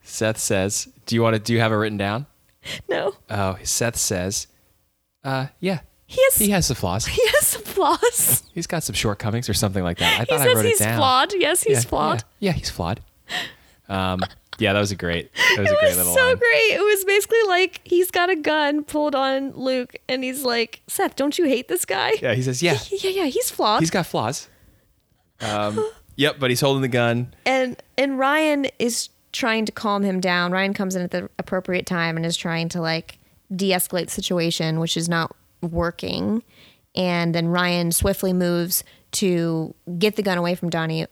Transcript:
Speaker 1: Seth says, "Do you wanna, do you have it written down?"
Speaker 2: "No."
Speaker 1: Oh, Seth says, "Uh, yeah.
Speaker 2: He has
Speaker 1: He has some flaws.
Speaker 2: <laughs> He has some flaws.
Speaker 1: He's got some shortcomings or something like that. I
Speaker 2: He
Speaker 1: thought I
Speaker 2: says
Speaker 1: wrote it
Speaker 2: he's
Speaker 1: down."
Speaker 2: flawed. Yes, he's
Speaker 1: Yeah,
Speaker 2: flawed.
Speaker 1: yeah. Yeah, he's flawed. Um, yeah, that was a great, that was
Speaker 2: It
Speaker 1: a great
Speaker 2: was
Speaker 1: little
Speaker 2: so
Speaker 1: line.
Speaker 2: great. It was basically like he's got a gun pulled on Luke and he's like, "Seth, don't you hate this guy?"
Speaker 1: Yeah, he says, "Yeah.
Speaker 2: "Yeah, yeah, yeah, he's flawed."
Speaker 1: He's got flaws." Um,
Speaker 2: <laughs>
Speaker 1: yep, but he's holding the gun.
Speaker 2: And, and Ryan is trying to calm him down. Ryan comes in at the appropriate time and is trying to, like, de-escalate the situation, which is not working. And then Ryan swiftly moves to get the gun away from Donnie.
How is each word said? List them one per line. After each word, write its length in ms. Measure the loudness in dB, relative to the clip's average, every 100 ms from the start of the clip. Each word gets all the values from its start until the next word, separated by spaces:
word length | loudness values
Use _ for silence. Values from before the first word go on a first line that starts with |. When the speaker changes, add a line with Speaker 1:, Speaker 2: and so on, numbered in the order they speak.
Speaker 1:
Seth 360 | -12 -2 -2 -2
says, 500 | 0 0 0 -2 -8 -14 -4
"Do 80 |
you 80 | 2
wanna, 160 | 2 2
do 140 | 0
you 60 | 2
have 120 | 4
it 40 | 2
written 220 | 0 -2
down?" 280 | -2 -4 -8 _ _ _ -14 -12 -6
Speaker 2:
"No." 260 | -4 -4 -6 _
Speaker 1:
Oh, 260 | -2 -2 -2
Seth 320 | -6 -2 -2 -2
says, 500 | -2 -2 -2 -4 -8 _ _ _ _ _ _ _
"Uh, 220 | -6 -4 -6 _
yeah. 200 | -4 -4 -8 _ _
Speaker 2:
He 140 | 2
has 120 | 4 4
Speaker 1:
He 140 | 2
has 160 | 2 2
some 100 | 0
flaws. 280 | 0 0 -2
Speaker 2:
<laughs> 0 |
He 200 | 0 4
has 180 | 4 2
some 140 | -2
flaws. 840 | -4 0 2 4 2 2 0 0 -2
Speaker 1:
He's 120 | -8 -4
got 140 | -4
some 100 | -2
shortcomings 540 | -2 -2 0 -2 -2 -2
or 60 |
something 280 | 0 0 0
like 160 | -2 0
that. 160 | 2
I 40 | 2
Speaker 2:
He 40 | 0
Speaker 1:
thought 140 | 2
I 40 |
Speaker 2:
says 100 | 4 4
Speaker 1:
wrote 80 |
it 40 | 4
Speaker 2:
he's 100 | 2
Speaker 1:
down." 180 | 2 2
Speaker 2:
flawed. 380 | 4 4 2
Yes, 280 | 0 2 2
he's 200 | 2 2
Speaker 1:
Yeah, 40 | 2
Speaker 2:
flawed. 340 | 0 0 -2 -6 _
Speaker 1:
yeah. 140 | -2
Yeah, 0 |
he's 180 | -2 -4
flawed. 300 | -4 -4 -4 -8 _ -10 -8 -8 -14 _ _ -6
Um, 340 | -2 0 -2 -4 -10 _ 0
yeah, 140 | 2
that 60 | 4
was 100 | 0
a 40 | -2
great, 340 | -2 -4 -4
that 240 | 0 2 2
was 80 | 2
Speaker 2:
It 60 |
Speaker 1:
a 20 | 4
great 100 | 2
Speaker 2:
was 80 | 2
Speaker 1:
little 160 | 0
Speaker 2:
so 120 | 2 2
Speaker 1:
line. 80 | 2
Speaker 2:
great. 360 | 2 4 2
It 80 | 2
was 220 | 2 2
basically 380 | 2 0 2 2 4
like 340 | 2 0 -4
he's 260 | 0 0 2
got 200 | 0 0
a 60 | 0
gun 480 | 0 0 2 0
pulled 300 | -2 -2 0
on 380 | 0 0 0 -4
Luke 440 | -6 -2 -2 -4 -12 -6
and 140 | -4
he's 200 | -4 -4
like, 360 | -2 -2 -2 -6 -10
"Seth, 280 | -2 -2 0
don't 200 | 0 2
you 60 | 2
hate 200 | 2 0
this 160 | -4
guy?" 280 | -2 0 0 0
Speaker 1:
Yeah, 120 | 0
he 80 | 0
says, 200 | 0 0
"Yeah. 160 | 2 0 -2
Speaker 2:
"Yeah, 80 | -4
yeah, 200 | -2 0
yeah, 40 | 0
he's 240 | 0 -2
flawed." 300 | 0 2 2
Speaker 1:
He's 100 | 2
got 160 | 0 -2
flaws." 420 | -2 -2 -4 -12 _ _ _ _ _ _ _ _ _
Um, 440 | -4 -2 -2 -2 -4 -8
Speaker 2:
<laughs> 140 | _ 0
Speaker 1:
yep, 200 | 0 2
but 120 | 0
he's 100 | 2
holding 220 | 2 2
the 60 | 2
gun. 460 | 2 2 2 -4 -4
Speaker 2:
And, 320 | 0 0 0 -6 _ -2
and 180 | -2 2
Ryan 480 | 2 2 2 2 -2 -2
is 300 | -2 -2 -8 _ _
trying 340 | -4 0 0 -2
to 60 |
calm 300 | -4 -2 0
him 160 | 0 0
down. 320 | 0 0 0
Ryan 200 | 0 0
comes 220 | -2 -2 -2
in 60 |
at 80 | -4
the 180 | -6 -6 -10
appropriate 460 | -4 -4 -2 -4 -2
time 300 | -2 -2 -2
and 80 |
is 120 | -2 -4
trying 320 | -2 -2 -2
to, 100 | -2
like, 380 | -2 -4 -6 -20 _ _ _
de-escalate 520 | -2 0 0 0 -4 -4
the 40 |
situation, 680 | -6 -2 0 0 0 -2 0
which 160 | -2 -2
is 120 | -2
not 260 | -2 -2 -8 _ _
working. 840 | -6 -2 -2 -4 -6 -4 -2 -2 -6 -20 -20 _ _
And 400 | -2 0 0 0
then 140 | 0 0
Ryan 440 | 0 2 0 0
swiftly 400 | 0 0 0 0
moves 500 | 2 2 0 0 -4 -6 -20 _
to 600 | -2 0 2 0 -2 -4 -10 -10 0
get 180 | 0 0
the 60 |
gun 160 | 0 0
away 160 | 0
from 160 | -2 -2
Donnie. 360 | -2 -2 -4 -6